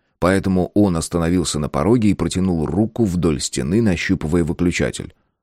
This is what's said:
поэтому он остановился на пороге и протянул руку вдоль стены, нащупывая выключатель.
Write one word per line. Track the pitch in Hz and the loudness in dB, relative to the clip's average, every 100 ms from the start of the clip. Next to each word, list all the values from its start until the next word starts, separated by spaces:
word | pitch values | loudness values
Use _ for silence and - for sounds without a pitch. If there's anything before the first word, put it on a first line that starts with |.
| _ - | _ -4
поэтому | 87 95 95 92 87 | 0 0 2 0 0
он | 104 104 82 | 2 2 2
остановился | - 87 85 90 76 76 | -2 -2 0 0 0 -2
на | 71 | -4
пороге | 69 82 123 107 | 0 2 4 2
и | |
протянул | 90 82 92 92 82 73 | 0 -2 -2 0 0 -2
руку | 85 110 - | 0 -2 0
вдоль | 107 87 82 67 | 0 0 0 0
стены, | - - 65 104 | -4 -4 -2 2
нащупывая | 113 80 - 87 76 87 | 2 0 0 -2 0 0
выключатель. | 80 - 87 80 67 - - - _ _ | 0 0 0 0 -2 -4 -12 -16 _ _